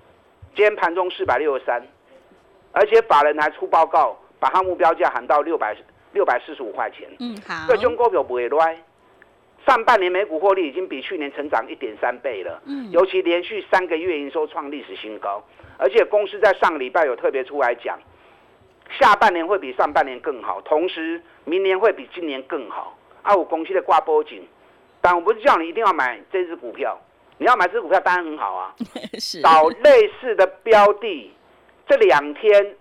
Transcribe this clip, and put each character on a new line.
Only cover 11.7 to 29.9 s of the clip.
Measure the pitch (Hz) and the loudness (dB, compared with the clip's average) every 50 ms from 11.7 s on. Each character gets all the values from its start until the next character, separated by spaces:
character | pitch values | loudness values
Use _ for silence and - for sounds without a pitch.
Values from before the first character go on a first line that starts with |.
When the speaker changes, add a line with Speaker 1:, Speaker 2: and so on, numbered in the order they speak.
Speaker 1:
一 | - | -8
点 | - 135 113 107 - | -10 -10 -10 -8 -6
三 | - 123 123 120 | -4 -4 -4 -4
倍 | - 139 120 98 87 | -6 -8 -8 -8 -8
了。 | 85 82 - - | -10 -12 -12 -14
Speaker 2:
嗯。 | - 196 139 233 208 | -12 -12 -12 -10 -2
Speaker 1:
尤 | 170 170 190 | 2 2 2
其 | 190 190 185 175 | 2 2 -2 0
连 | 170 170 175 175 | 0 0 -2 -2
续 | 170 220 196 - - | -6 -10 -10 -6 -2
三 | - 185 185 | -2 -2 -2
个 | 165 165 | -2 -4
月 | 156 170 185 165 147 | -4 -4 -4 -4 -4
营 | 143 139 | -6 -8
收 | - 165 156 | -6 -6 -6
创 | 151 - 165 147 139 | -6 -6 -10 -12 -10
历 | 151 143 113 | -12 -14 -14
史 | - 95 | -14 -16
新 | - - 107 107 101 | -16 -14 -14 -14 -12
高， | - 101 101 107 - _ _ _ - - - - | -10 -8 -8 -10 -12 _ _ _ -20 -20 -8 -4
而 | 151 190 | -2 0
且 | 202 226 180 | 2 2 2
公 | - 208 208 208 | 2 0 -2 -2
司 | - 202 202 | -2 -2 0
在 | 196 202 185 | 2 2 2
上 | - - 185 165 | 2 0 -2 -2
个 | 147 | -2
礼 | 127 127 | -6 -4
拜 | - 180 160 | -2 0 0
有 | 139 120 | 0 -2
特 | - 165 170 | -2 -4 -4
别 | 135 135 127 | -4 -4 -6
出 | 131 139 147 | -6 -4 -2
来 | 131 120 123 | -2 -2 -2
讲， | 120 - 113 87 87 - _ _ _ _ _ _ _ _ _ _ _ _ _ _ _ _ - - - | -4 -6 -10 -12 -12 -14 _ _ _ _ _ _ _ _ _ _ _ _ _ _ _ _ -14 -2 2
下 | 269 226 - | 4 4 6
半 | - 233 208 180 | 6 4 2 2
年 | 170 160 | 0 -2
会 | 175 208 190 | -2 -2 -2
比 | - 131 127 | -2 -4 -4
上 | - 180 151 | -2 -2 0
半 | 147 165 151 | 0 0 -2
年 | 139 139 123 | -2 -4 -8
更 | - 160 135 117 104 | -8 -8 -8 -6 -8
好， | 104 92 98 | -8 -10 -8
同 | - - 151 156 170 185 | -4 -2 -2 0 0 -2
时 | - 170 160 165 165 170 - _ _ _ _ | -4 -6 -8 -8 -8 -10 -12 _ _ _ _
明 | 139 165 190 196 | -4 -4 -2 0
年 | 190 190 185 | 0 0 2
会 | 214 214 | 2 2
比 | 190 165 135 - - | 0 0 -6 -16 -14
今 | 180 170 | -10 -10
年 | 156 135 131 131 | -8 -8 -10 -10
更 | - 170 147 120 95 | -8 -10 -10 -10 -10
好。 | - - - - - _ _ _ _ _ - | -12 -14 -14 -14 -16 _ _ _ _ _ -2
啊， | - 208 | 2 2
有 | 185 156 | 2 2
公 | - 170 160 160 | 0 -4 -6 -4
司 | 170 190 | -2 -2
在 | 180 | -2
挂 | 175 - 180 156 | 0 2 2 2
保 | - - 156 151 151 | 2 2 2 0 0
证， | - 120 95 87 - _ _ _ _ _ _ _ _ _ _ | -2 -6 -18 -20 -20 _ _ _ _ _ _ _ _ _ _
但 | - - 180 | 2 2 2
我 | 175 | 2
不 | 170 202 233 | 2 0 -2
是 | 220 | 2
叫 | 214 277 240 | 2 2 2
你 | 175 165 165 | 2 2 -4
一 | 170 | -4
定 | 226 226 | -2 0
要 | 196 175 | 0 2
买 | 151 131 123 120 101 - _ | 2 0 -4 -4 -6 -10 _
这 | - 185 180 | -6 -6 -6
只 | 165 170 | -6 -8
股 | - - 117 | -12 -14 -14
票， | 104 120 131 113 95 - _ _ _ _ _ _ _ - | -12 -8 -8 -8 -8 -10 _ _ _ _ _ _ _ -2
你 | 147 | 0
要 | 214 302 | 2 2
买 | - 180 | 4 2
这 | 175 185 | 0 -2
只 | 240 | -4
股 | 196 156 | -2 0
票 | 180 180 | 0 0
当 | 170 190 180 | 2 2 0
然 | 175 170 | -2 -2
很 | 160 151 | -6 -8
好 | 156 117 98 92 | -8 -6 -6 -6
啊。 | 92 92 92 - - 226 - - | -6 -8 -10 -12 -12 -14 -14 -14
Speaker 2:
<laughs> | - - 202 - 185 | -14 -16 -14 -14 -12
是。 | - - - 165 | -10 -10 -6 0
Speaker 1:
找 | - 165 160 160 156 160 | 2 4 6 6 6 4
类 | - - - 294 | 2 4 6 8